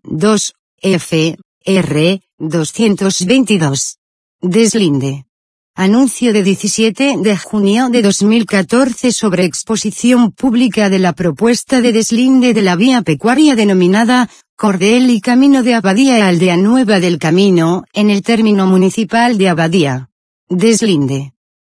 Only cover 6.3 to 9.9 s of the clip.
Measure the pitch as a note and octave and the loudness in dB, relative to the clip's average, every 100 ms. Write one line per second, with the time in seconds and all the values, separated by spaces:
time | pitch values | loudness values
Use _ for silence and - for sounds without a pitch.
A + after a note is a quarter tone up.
6.3 | G#3 F#3+ F#3 G#3 - A3+ G3 C#4 A3+ F#3+ | 0 0 -2 -4 -2 -2 0 -2 -2 -2
7.3 | F#3+ - G#3+ G3 G#3+ C4 A#3+ G3+ F#3+ G3+ | -2 -4 -2 0 0 0 0 0 0 0
8.3 | A3+ G#3+ G3+ F3 A#3 C4+ A#3 B3+ G#3+ G#3+ | 0 0 -2 0 0 0 -2 -4 -2 -2
9.3 | F#3 F3+ - - A3 G#3+ | 0 -2 -4 -6 -6 -6